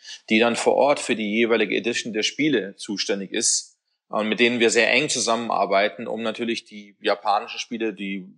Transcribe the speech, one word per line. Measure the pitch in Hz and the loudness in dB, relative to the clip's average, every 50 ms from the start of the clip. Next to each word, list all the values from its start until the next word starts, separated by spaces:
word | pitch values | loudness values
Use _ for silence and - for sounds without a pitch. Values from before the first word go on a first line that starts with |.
| _ - - - - - | _ -18 -18 -16 -4 2
die | 110 110 | 4 4
dann | 117 117 113 | 4 4 2
vor | - - 127 - | 2 2 2 4
Ort | - 123 143 147 139 | 4 4 4 2 0
für | - - 123 | 0 -2 -2
die | 110 110 104 104 | -2 -2 -2 2
jeweilige | 113 117 110 117 110 107 95 - | 2 2 4 4 2 2 0 0
Edition | 107 98 113 113 - - 127 101 | -2 -2 -2 -2 -2 -4 -4 -4
der | 107 104 | -2 -2
Spiele | - - - 143 156 135 110 92 98 98 | -2 -2 0 0 2 2 0 0 -2 -8
zuständig | - - - 104 95 - - 104 98 98 92 - | -12 -10 -8 -6 -6 -2 -2 -2 -4 -4 -6 -4
ist | 104 117 - - - - - _ _ _ _ _ _ _ _ | -2 0 0 0 0 -2 -6 _ _ _ _ _ _ _ _
und | - 110 107 107 | -4 -2 0 0
mit | 107 95 | 2 2
denen | 120 117 120 120 | 2 2 2 4
wir | 117 113 | 2 4
sehr | - 117 113 107 113 | 4 4 4 4 4
eng | 123 151 143 | 2 2 0
zusammenarbeiten, | - 131 113 113 113 117 120 110 92 87 98 95 98 98 101 107 - - 120 | -2 -2 0 0 0 -2 -2 -2 0 0 0 2 2 2 2 2 -2 -6 -8
um | 117 117 110 117 | -8 -8 -4 -4
natürlich | 113 107 - 117 113 113 107 - | -6 -4 -4 -4 -4 -4 -4 -6
die | - 107 104 104 101 98 _ | -12 -18 -18 -18 -20 -20 _
japanischen | 104 104 101 - - 107 101 107 117 113 - - | -2 -2 -2 0 0 0 0 0 0 -4 -10 -12
Spiele, | - - 123 110 113 110 98 | -10 -8 -6 -4 -4 -4 -4
die, | 95 101 98 98 98 90 98 - | -6 -8 -8 -6 -8 -10 -12 -16